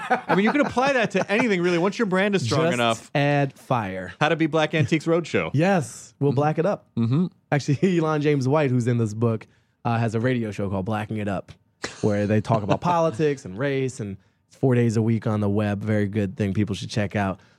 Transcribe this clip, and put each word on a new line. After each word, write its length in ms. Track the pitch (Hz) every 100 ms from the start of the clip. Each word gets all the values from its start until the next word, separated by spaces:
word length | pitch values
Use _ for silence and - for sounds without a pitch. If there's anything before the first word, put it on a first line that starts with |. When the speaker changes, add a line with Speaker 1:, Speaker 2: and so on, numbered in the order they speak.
| -
Speaker 1:
Yeah. 120 | 226 -
Speaker 2:
I 80 |
mean, 80 | 185
you 60 | 220
can 100 | 294
apply 320 | 277 247 269
that 180 | 262 208
to 180 | 190 -
anything, 320 | 208 247 185
really. 160 | 180 170
Once 180 | 190 190
your 100 | 214
brand 280 | 185 208
is 80 | 190
strong 200 | 117 143
Speaker 1:
Just 120 | 165
Speaker 2:
enough. 360 | 120 117 113 -
Speaker 1:
add 380 | 147 143 143 139 -
fire. 560 | - 123 98 92 90 -
Speaker 2:
How 100 | 151
to 40 | 160
Be 100 | 160
Black 280 | 160 156
Antiques 300 | 160 135 160 160
Roadshow. 460 | 170 165 104 80
Speaker 1:
Yes, 580 | 131 180 185 120 - - -
we'll 140 | 143
Speaker 2:
Mm-hmm. 20 |
Speaker 1:
black 240 | 135 147 156
it 80 | 175
up. 220 | 185 _ -
Speaker 2:
Mm-hmm. 300 | 113 139 180 - _
Speaker 1:
Actually, 260 | 147 - 139
<laughs> 160 | 190 170
Elon 220 | 156 151
James 280 | 147 143 127
White, 240 | 156 139
who's 160 | 123 117
in 100 | 120
this 160 | 110
book, 320 | 107 117 110 - _ _ _
uh, 120 | 120 117
has 200 | 117 113
a 40 |
radio 300 | 123 123 110
show 180 | 101 101
called 180 | 98 92
Blacking 320 | 107 107 110
It 100 | 104
Up, 240 | 92 - - _ _ - -
where 260 | 107 104 101
they 140 | 107
talk 240 | - 110
about 160 | 101 95
<laughs> 140 | 175 170
politics 480 | 165 139 151 131
and 120 | 90 95
race, 440 | 139 135 131 123
and 160 | 104 95 _ _ _
it's 80 | _
four 180 | 135
days 220 | 120 117 110
a 60 |
week 260 | 110 113 117
on 100 | 107
the 80 | 104
web. 360 | 101 104 101
Very 240 | 107 107 101
good 280 | 104 98 -
thing 160 | 101
people 220 | 95 101
should 160 | 95 110
check 240 | 110 101
out. 240 | 107 98 87 _